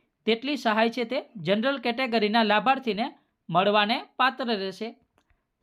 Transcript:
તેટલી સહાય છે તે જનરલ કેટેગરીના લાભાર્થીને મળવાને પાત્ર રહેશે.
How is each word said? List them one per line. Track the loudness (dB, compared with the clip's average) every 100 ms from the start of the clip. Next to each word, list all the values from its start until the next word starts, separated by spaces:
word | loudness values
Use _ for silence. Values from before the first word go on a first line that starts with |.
| _ _ -2
તેટલી | -2 -2 -2
સહાય | 0 2 2 0
છે | -4
તે | -6 -8 -8 -2
જનરલ | 0 0 -2 -2
કેટેગરીના | -2 0 0 2 2 4
લાભાર્થીને | 2 2 0 0 -4 -4 -8 _ _ -2
મળવાને | 2 4 4 2 0 -4 -2
પાત્ર | 0 0 -4 -4
રહેશે. | -4 -8 -12 -12 _ _ _ _ _ _